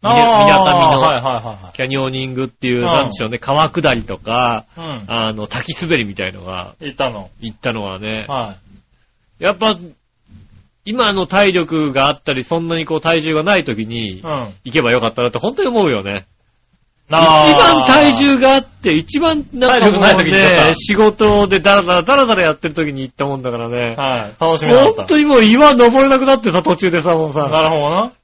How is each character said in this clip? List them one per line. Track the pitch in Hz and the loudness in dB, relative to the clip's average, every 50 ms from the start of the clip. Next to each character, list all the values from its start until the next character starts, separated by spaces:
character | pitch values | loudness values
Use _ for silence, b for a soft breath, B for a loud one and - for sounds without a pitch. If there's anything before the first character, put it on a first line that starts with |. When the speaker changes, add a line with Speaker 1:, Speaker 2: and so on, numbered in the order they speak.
Speaker 1:
あ | - 202 | 0 2
ー。 | 233 | 4
Speaker 2:
み | 240 | 4
な-、 | 233 233 226 214 208 | 4 4 4 4 6
み | 202 | 6
な | 202 190 | 4 4
か | 190 180 180 | 4 2 2
み | 175 | 2
の | 170 160 147 135 | 4 2 2 2
Speaker 1:
は | 131 160 147 123 | 2 0 0 -2
い | 120 | -4
は | 135 | -4
い | 127 | -6
は | 117 | -6
い | 110 117 107 98 92 | -8 -10 -14 -14 -18
は | 90 - | -20 -10
い。 | - | -8
Speaker 2:
キ | 131 | -8
ャ | |
ニ | 131 135 135 | -6 -4 -4
オ | 135 131 | -4 -4
ニ | 131 131 131 | -6 -8 -8
ン | 131 127 | -8 -6
グ | 127 135 | -8 -8
っ | 131 | -8
て | _ _ - 127 | _ _ -4 -2
い | 123 | -2
う、 | 123 | -2
Speaker 1:
う | |
ん。 | 120 | 0
Speaker 2:
な | - 170 156 139 | 0 0 0 -2
ん | 123 | -4
で | 104 | -6
し | - 120 | -8 -8
ょ | 110 | -8
う | |
ね、 | 120 117 | -8 -10
川 | - - 139 147 160 156 | -6 -4 0 0 0 0
下 | - 175 156 151 127 | -2 -2 -2 -2 -2
り | 117 107 | -2 -6
と | - 95 90 | -10 -12 -12
か、 | - 110 113 120 127 120 117 107 - _ _ 165 | -8 -6 -4 -2 -2 -2 -2 -4 -8 _ _ -18
Speaker 1:
う | |
ん。 | 165 160 143 120 104 95 | -16 -14 -14 -14 -12 -8
Speaker 2:
あ | 113 117 113 110 | -6 -6 -4 -6
の、 | 110 107 104 101 | -6 -8 -12 -12
滝 | - 131 - - 160 - | -10 -12 -10 -10 -10 -10
滑 | 180 160 165 139 | -4 -2 -2 -2
り | 113 | -2
み | 101 98 | -6 -8
た | - 98 92 | -8 -8 -10
い | 95 | -10
の | 95 87 | -12 -14
が、 | 90 92 90 90 95 - _ | -12 -12 -12 -12 -14 -16 _
Speaker 1:
行 | 160 143 127 | -16 -16 -8
っ | - | -6
た | 139 131 | -6 -6
の。 | 113 104 95 90 _ _ | -6 -10 -16 -18 _ _
Speaker 2:
行 | 117 113 107 | -16 -16 -16
っ | _ | _
た | - 127 | -8 -8
の | 117 113 104 | -8 -6 -8
は | 98 95 95 | -10 -10 -10
ね。 | 104 107 110 110 104 - | -10 -10 -10 -10 -10 -10
Speaker 1:
は | 143 131 117 107 98 92 _ _ - - _ _ _ _ _ _ _ _ _ _ _ _ | -10 -8 -8 -10 -14 -20 _ _ -20 -20 _ _ _ _ _ _ _ _ _ _ _ _
い。 | 165 | -4
Speaker 2:
や | 185 | -4
っ | 208 | -4
ぱ、 | - 220 214 208 170 175 170 _ _ _ _ _ _ _ _ _ - - _ _ - _ _ _ _ _ | -2 -2 -4 -4 -4 -10 -20 _ _ _ _ _ _ _ _ _ -20 -20 _ _ -20 _ _ _ _ _
今 | 202 214 254 240 214 202 | -12 -6 -4 -2 -2 -2
の | 190 185 | -4 -4
体 | - 180 196 202 196 180 | -2 0 0 0 2 0
力 | 175 165 151 160 160 151 147 131 | -2 -4 -2 -4 -4 -4 -2 -2
が | 135 135 143 | -2 -2 -2
あ | |
っ | 147 - | -2 -4
た | _ - 143 | _ -6 -6
り、 | 131 127 | -6 -4
そ | - 170 165 | -4 -6 -6
ん | 170 165 | -4 -4
な | 165 165 | -6 -6
に | 160 | -6
こ | 139 160 | -6 -6
う | 156 | -4
体 | 151 160 165 165 | -2 -2 -2 -2
重 | 151 160 160 | -2 -2 -4
が | 156 156 | -2 -2
な | 190 208 185 | 0 -2 -2
い | 151 | -2
時 | - 117 104 110 | -4 -6 -8 -8
に、 | 107 117 117 113 101 92 92 | -8 -8 -8 -8 -10 -10 -12
Speaker 1:
う | - 160 | -10 -10
ん。 | 151 139 123 104 95 _ _ | -8 -8 -10 -12 -16 _ _
Speaker 2:
行 | 127 113 | -4 -4
け | 156 | -2
ば | 135 120 | 0 2
よ | 120 127 | 0 0
か | 113 113 | 0 -2
っ | - | -4
た | - | -2
な | 120 120 | -4 -4
っ | |
て | 110 117 | -4 -4
本 | - 202 269 | -6 -6 -4
当 | - 403 | -2 -4
に | 269 | -2
思 | 240 226 202 | 0 0 0
う | 160 | 0
よ | 127 104 95 | -2 -4 -4
ね。 | 98 101 98 - _ _ _ _ _ _ _ _ _ _ _ _ _ _ _ _ _ 151 160 | -6 -10 -10 -12 _ _ _ _ _ _ _ _ _ _ _ _ _ _ _ _ _ 0 2
Speaker 1:
あ | 165 160 160 156 151 151 | 4 6 6 6 6 6
ー。 | |
Speaker 2:
一 | 147 143 | 6 6
番 | - 339 277 - - 262 | 6 4 4 4 4 4
体 | 262 294 294 294 254 | 4 4 4 4 2
重 | 233 285 285 277 254 | 2 2 2 2 2
が | 254 262 269 | 4 4 2
あ | 269 | 2
っ | 262 | 0
て、 | - _ _ - 208 156 | -4 _ _ -2 -2 -2
一 | 156 165 - - 285 | -2 -2 -4 -4 -2
番 | 339 330 320 302 285 - - | -2 0 -2 -2 -6 -8 -6
な | 254 254 254 254 240 | -2 0 2 2 4
ん | |
か | 226 208 | 4 2
も | 196 190 | 2 4
う | |
ね、 | |
Speaker 1:
体 | |
力 | |
な | 190 214 | 2 2
い | - 185 | 4 2
時 | 170 160 | 2 2
に | 185 | 2
行 | 196 | 2
っ | |
ち | 196 190 180 165 | 4 4 4 4
ゃ | 156 | 4
っ | 156 | 2
た。 | 160 | 0
Speaker 2:
仕 | - - - 208 | -2 -2 -4 0
事 | 190 220 214 208 - 220 214 208 208 202 196 | 2 2 2 2 2 0 2 4 2 2 2
で | 196 190 | 0 0
ダ | 160 196 196 | 2 2 2
ラ | 202 185 | 2 2
ダ | 170 180 180 | 2 0 0
ラ | 165 | 2
ダ | 196 269 | 2 2
ラ | 285 269 | 2 2
ダ | 233 220 | 2 2
ラ | 190 180 | 0 0
や | 160 | 0
っ | 151 - | -2 -2
て | - 165 | -6 -8
る | 147 | -4
時 | 170 160 147 139 | -4 -6 -6 -6
に | 135 | -8
行 | 135 127 | -10 -12
っ | _ | _
た | _ 139 | _ -6
も | 143 139 135 | -6 -6 -6
ん | |
だ | 127 127 | -6 -8
か | 120 117 | -6 -6
ら | 117 117 | -8 -6
ね。 | 120 120 120 117 117 127 | -4 -4 -4 -4 -4 -4
Speaker 1:
は | 139 135 127 120 110 104 | -4 -2 -2 -4 -6 -10
い。 | 107 _ | -8 _
楽 | 165 165 160 156 | 0 0 0 0
し | 156 | 2
み | 156 233 | 4 4
だ | 254 | 6
っ | 269 427 | 6 4
た。 | 453 | 2
Speaker 2:
本 | 440 - - | 0 -2 0
当 | 359 302 | 0 2
に | 294 | 2
も | 294 285 247 | 4 4 6
う | 220 | 6
岩 | 214 220 254 302 294 285 | 6 6 6 6 6 6
登 | 240 240 240 226 269 269 | 6 4 4 6 4 2
れ | 269 | 4
な | 269 262 | 2 2
く | 262 | 2
な | 262 269 - | 2 0 2
っ | |
て | - 220 | 0 0
さ、 | 160 180 | -2 0
途 | 175 - 175 | 0 0 -2
中 | 165 196 185 | 0 0 -2
で | 165 175 | -2 0
さ、 | 147 175 170 | 0 0 0
も | 160 160 156 | 0 -2 -2
う | 135 | -2
さ。 | 151 147 151 | -4 -2 0
Speaker 1:
な | 151 156 | 0 0
る | 156 160 | 0 2
ほ | 160 156 143 147 | 0 0 -2 -2
ど | |
な。 | 165 185 220 247 - _ | -2 -2 -4 -4 -8 _